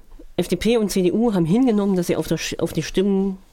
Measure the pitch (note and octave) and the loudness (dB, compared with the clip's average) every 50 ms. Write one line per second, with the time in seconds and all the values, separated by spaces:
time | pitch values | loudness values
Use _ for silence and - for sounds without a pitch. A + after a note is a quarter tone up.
0 | - - - - - - - - F3 - F3+ E3+ - G#3+ B3 A3+ A3 F#3 - G3 | -20 -20 -20 -20 -20 -8 -4 -4 -2 -2 -2 0 0 2 2 2 2 0 0 0
1 | F3+ F3 - G#3+ A#3+ A#3+ G3+ F3+ E3+ D#3 F#3+ B3 C4+ B3 G#3 G#3 G3 G3+ F#3+ F3+ | 0 2 2 2 2 2 2 2 2 2 2 4 4 4 2 2 2 2 0 0
2 | E3+ - - - D#3 - E3+ D#3 - - - - E3 E3 - E3+ D3+ - - G3 | 0 0 -2 -2 -2 -2 -2 -4 -4 -6 -6 -4 -4 -4 -2 -4 -4 -2 0 0
3 | F#3+ G3+ G3 F#3+ G3 G3 F#3+ F#3+ - - | 2 2 2 0 0 -2 -4 -8 -12 -12